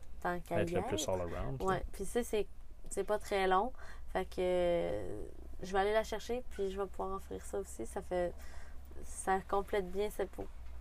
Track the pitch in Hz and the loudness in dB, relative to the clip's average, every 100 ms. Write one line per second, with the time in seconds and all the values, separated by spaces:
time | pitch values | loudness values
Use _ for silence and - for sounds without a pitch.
0 | - - 180 175 - 170 170 180 - 107 | -6 -2 0 0 0 2 4 2 2 0
1 | - 92 85 82 123 135 196 185 - - | 2 0 0 -2 -2 0 2 2 0 -4
2 | 196 240 240 214 202 - - - - - | 0 0 2 0 0 -4 -8 -8 -4 -2
3 | 196 208 - 202 190 190 240 - - - | 2 0 2 2 6 6 4 -2 -6 -6
4 | - 190 185 - 180 180 175 170 170 - | -2 -2 0 2 4 6 6 4 2 0
5 | - - - - - - 185 190 202 220 | -2 -4 -6 -6 -6 -6 0 2 4 4
6 | 214 214 - 247 - - 196 190 190 - | 2 -2 -2 -2 -2 -2 -2 0 -2 -2
7 | 190 190 - 190 - 202 190 - 226 202 | -2 -2 -4 -6 -4 -4 -4 -6 -4 -4
8 | - 180 175 - - - - - - - | 0 0 0 -2 -6 -6 -6 -8 -8 -6
9 | - - - 190 - 196 196 214 180 190 | -4 -2 2 2 2 0 2 0 0 0
10 | 208 - 185 - - - - - | 0 0 -2 -2 -8 -6 -8 -6